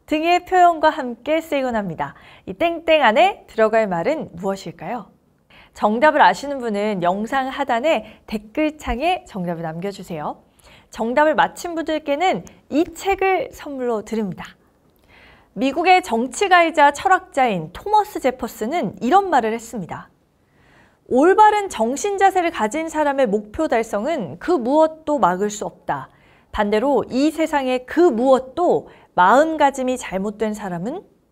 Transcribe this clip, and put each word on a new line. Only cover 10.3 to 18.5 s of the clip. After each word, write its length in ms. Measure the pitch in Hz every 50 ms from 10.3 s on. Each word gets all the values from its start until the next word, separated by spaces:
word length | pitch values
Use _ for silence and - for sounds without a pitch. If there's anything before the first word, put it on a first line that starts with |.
| 277 _ _ _ _ _ _ - - _ _ _
정답을 460 | - - 214 233 247 285 302 311 294
맞힌 400 | 196 165 190 - - - 349 339
분들께는 680 | 320 311 320 311 302 311 294 285 285 349 381 285 175 - - - _ _ -
이 140 | - 285 349 349 339
책을 540 | - - 381 392 - 381 381 381 339 - - -
선물로 480 | - - 302 285 262 254 240 233 208
드립니다. 440 | 202 - 226 220 220 185 165 - 170 - - _ _ _ _ _ _ _ _ _ _ _ _ _ _ - _ _ _ _ -
미국의 480 | 190 247 277 262 311 339 381 370 370
정치가이자 920 | 359 - 233 226 247 262 - - 403 370 370 349 339 330 330 311 285 285 285
철학자인 760 | - - 381 370 359 370 - - 277 254 240 202 175 156 156
토머스 480 | - - - 403 427 427 403 415 - 320
제퍼슨은 760 | - 262 254 - - 214